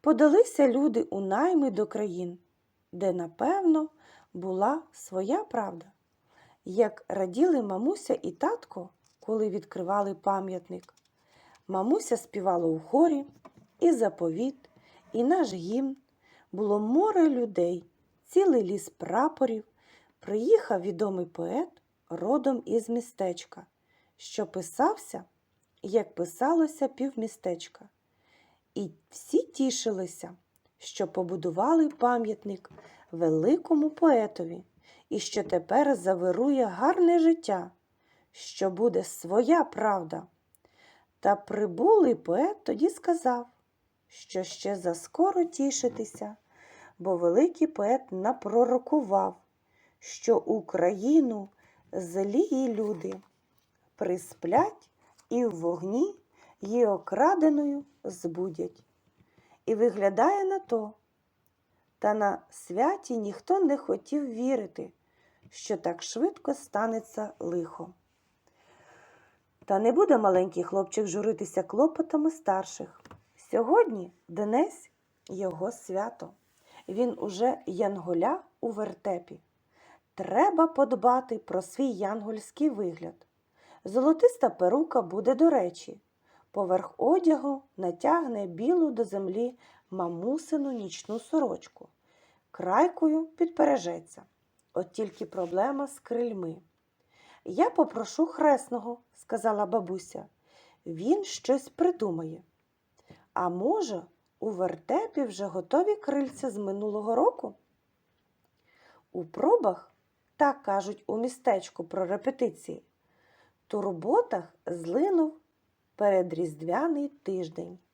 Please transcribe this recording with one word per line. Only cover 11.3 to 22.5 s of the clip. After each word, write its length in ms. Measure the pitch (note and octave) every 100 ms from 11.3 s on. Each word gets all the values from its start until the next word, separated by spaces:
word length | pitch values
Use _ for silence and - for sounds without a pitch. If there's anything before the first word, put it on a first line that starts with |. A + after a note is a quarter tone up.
| _ _ _ -
Мамуся 500 | F#3+ G#3 F#4+ - A#3
співала 480 | - G#3 F#3+ F3 E3
у 140 | D#3+
хорі, 460 | - C#4 E4+ C#4+ C#4 _ - _ _ _
і 120 | E4+
заповіт, 760 | C4+ G#3+ G3+ E3+ D#3+ B3+ C#4+ _ _ _ _ _
і 100 | A3
наш 300 | B3 F#4 C4
гімн. 420 | F#3+ E3+ A#3 C4+ C4+ _ _ _ _ _
Було 280 | F#3 G#3 G#3
море 500 | G#3+ C#4 G#4+ G4 D#4+
людей, 560 | B3+ A#3 F#3 F3 F3 - _ _ _ _
цілий 380 | F4+ F#4+ B3+
ліс 260 | F#3 G3 -
прапорів. 760 | _ - G3 D4+ D4+ C4 A3 - _ _ _ _ _
Приїхав 640 | - G#3 B3+ A4 - G3+
відомий 440 | F#3 F3 G#3 F#3 E3+
поет 440 | - E3+ A3+ E4+ _ _ _ _
родом 540 | E3+ F#3+ C#4+ C4